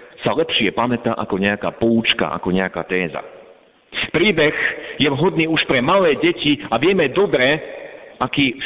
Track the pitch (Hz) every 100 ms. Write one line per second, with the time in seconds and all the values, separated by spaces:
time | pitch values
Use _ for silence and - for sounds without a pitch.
0 | - - - 113 165 - 113 - 120 120
1 | 117 113 104 95 101 104 90 - 113 113
2 | 110 - 85 82 95 92 92 85 80 92
3 | 85 - - - - - _ _ _ -
4 | - 151 208 165 151 - - - - -
5 | 147 135 180 160 160 160 - 131 131 196
6 | 175 135 165 170 147 143 - 120 156 196
7 | 143 165 196 139 127 151 - - - -
8 | - - 127 - 135 -